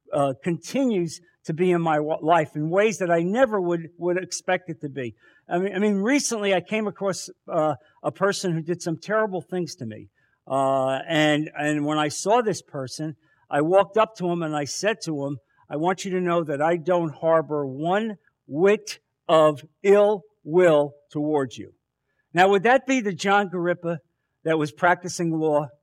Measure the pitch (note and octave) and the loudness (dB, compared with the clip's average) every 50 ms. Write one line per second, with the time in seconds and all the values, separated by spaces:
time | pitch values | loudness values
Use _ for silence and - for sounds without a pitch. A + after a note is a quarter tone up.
0 | _ - - D3 C#3 C#3 C3 - - F3+ E3+ D#3+ - - - B3+ C#4 B3 A3 F3+ | _ -6 -2 0 0 0 -2 -4 -4 -4 -4 -4 -6 -6 -2 0 0 0 0 0
1 | F3 E3 - - _ _ _ _ - - D#3+ D3 F#3 F3+ F3 E3+ E3 D#3+ D#3 D3+ | -2 -4 -6 -12 _ _ _ _ -8 -6 -2 0 2 2 2 2 2 0 0 0
2 | D3+ D3+ D#3+ - C#3+ D#3 E3+ E3 D#3 - - D3+ D3+ D#3+ E3+ G3 G#3 A3+ G#3 G3 | 0 -2 -4 -2 2 4 4 4 2 0 -4 -4 -4 0 2 2 2 2 2 0
3 | F#3+ E3+ E3+ E3+ E3+ F3+ G3+ B3 C4+ A3+ G#3+ G3+ F3+ F3 F3 E3+ E3 - _ - | 0 2 2 2 2 2 2 2 2 2 2 0 0 0 -2 -4 -4 -10 _ -6
4 | E3+ F3+ F3 F#3 F3+ E3+ - - - - F3+ F3 - - D#3 - - C#3+ C3 C#3 | -2 -2 -2 -2 -4 -6 -10 -8 -4 -2 -2 -2 -2 -8 -12 -10 -10 -10 -8 -8
5 | B2+ A2+ G2+ _ _ _ _ _ _ - F3 F3 F#3+ G3+ F#3+ F#3 G#3 G#3+ G3+ G3 | -10 -10 -12 _ _ _ _ _ _ -4 -4 -2 -2 -2 -2 0 0 0 0 0
6 | G3 A#3 C#4+ C#4+ - - A#3 G#3+ G3+ G3 F#3+ F3+ F3 - G#3+ G#3+ A3 G3+ - - | 0 2 2 0 0 -2 -4 -2 0 0 0 0 -2 -2 -4 -4 -4 -4 -6 -4
7 | G3 G3 F3 - - - - _ - - F#3+ E3 D#3 D#3 C#3+ - _ _ _ _ | -4 -4 -4 -6 -8 -16 -18 _ -12 -6 -2 0 0 0 -2 -4 _ _ _ _
8 | - D#3 - - F#3+ G3+ G3 - - F#3 D#3+ E3 D3+ D#3 F3+ E3+ - E3+ E3 D#3+ | -8 -8 -4 0 0 0 0 0 -2 -4 -4 -4 -4 -6 -6 -6 -4 -6 -6 -6
9 | - F3 G#3 A3 A3 G#3 F#3 F3 - - F#3 F3+ F3 C#3+ - - B2+ A2 G#2+ G#2+ | -6 -4 -2 -2 -2 -2 -4 -8 -8 -6 -6 -6 -6 -6 -8 -12 -12 -12 -12 -14
10 | G2+ G2+ _ _ _ _ _ _ _ - C3 C3+ C3+ C3+ C3+ C3+ C3 C3 C3+ C3 | -18 -20 _ _ _ _ _ _ _ -4 -2 0 0 2 2 0 0 0 -2 -4
11 | - E3+ D#3+ D3+ D3+ D3+ D3 D3 D#3 E3 - - D3 D3+ D3+ D3+ D3 D3 D3+ D3+ | -4 -2 0 2 2 4 2 0 -2 -4 -6 -4 -2 -2 -2 -2 -2 -2 0 0
12 | D3+ D3+ - - - F#3 A3 B3 A#3 G#3+ E3+ - - _ - C#3+ C3 B2 - - | -2 -2 -4 -4 0 2 2 2 2 0 -4 -6 -8 _ -10 -10 -10 -8 -8 -8
13 | D#3 D#3+ D3 _ _ _ _ _ _ - C#3 C#3+ D3+ E3 F#3 G3 G3 F#3+ - G#3+ | -8 -10 -10 _ _ _ _ _ _ -4 -2 0 2 4 4 4 4 4 2 0
14 | A3 A3 - - F3+ F3 F3 E3+ E3 D#3 D3+ D3 D3 C3 - - F3+ G#3 A3 G#3+ | 0 0 -2 -6 -4 -2 -2 -2 -4 -4 -4 -4 -6 -6 -6 -4 -2 -2 -2 -2
15 | - E3 D#3 C#3+ C#3 C#3+ D3 - _ _ _ _ _ - D3 D3 D#3+ F3+ F#3+ - | -6 -8 -6 -6 -6 -6 -8 -10 _ _ _ _ _ -10 -6 -4 -2 -2 -2 -2
16 | - G3+ F3+ F#3 F3+ F3 E3+ F3 E3 D3 D3 C#3 D3+ E3 F3 F3 D3 F3 F3+ F3 | -4 -6 -4 -2 -2 0 0 -2 -2 -2 -2 -2 0 0 0 0 0 0 0 0
17 | E3+ D#3 C3+ - E3+ D#3+ E3 D#3+ D3+ C#3 D3+ D3 C#3+ C3+ B2+ C#3 D#3 E3+ F#3 G#3 | 0 -2 -6 -2 0 2 4 2 2 0 -4 -4 -4 -4 -6 -4 -2 0 0 0
18 | A3+ A3+ G3+ - _ _ _ _ _ - - D3+ F#3 G3 G#3 G#3+ - - - - | -2 -4 -8 -10 _ _ _ _ _ -8 -2 2 4 4 4 2 -2 -10 -16 -16
19 | _ _ _ _ _ - D#3+ D#3+ D#3 D#3 D3+ C3+ D3+ - _ _ - G3 G3 G3+ | _ _ _ _ _ 2 4 6 6 4 4 0 -10 -20 _ _ 4 4 6 6
20 | G#3 G3+ G#3+ G3 - _ _ _ - D3+ D#3 F#3 F3+ E3+ D#3 D3 D3 C#3+ C#3+ _ | 6 4 2 -2 -6 _ _ _ -8 0 2 4 6 6 6 4 2 0 -4 _
21 | _ _ - D3+ D3 D3+ D3+ C#3+ C3+ C3 - A2+ G2 F#2+ _ _ _ _ _ _ | _ _ -6 -4 -2 0 0 -2 -2 -4 -8 -14 -16 -18 _ _ _ _ _ _
22 | _ _ _ _ _ _ - E3+ F#3 G3 G3+ G3 E3 A3+ C4 C4+ - - C4+ C4 | _ _ _ _ _ _ 2 4 4 6 4 4 4 4 4 4 2 0 -2 0
23 | G#3 G#3 F3+ C3+ - G3 G3 G3+ G#3 F3+ F3+ F3+ E3+ F3 F3 F3 - E3+ E3+ D#3 | 0 -4 -4 -4 0 2 2 2 2 0 -4 -4 -2 -2 -2 -2 -4 -6 -6 -6
24 | _ _ _ _ _ _ _ _ - D#3+ D#3+ D#3+ D3+ D3+ - - F3+ F3 F#3 F3 | _ _ _ _ _ _ _ _ -4 -2 0 0 -2 -4 -4 0 2 2 2 2
25 | F#3 F3 - - E3+ E3 D#3+ D#3 D#3 D#3+ D3 D3 D3+ C3+ - _ | -2 -10 -6 -4 -2 -2 -2 0 0 2 0 0 -2 -4 -12 _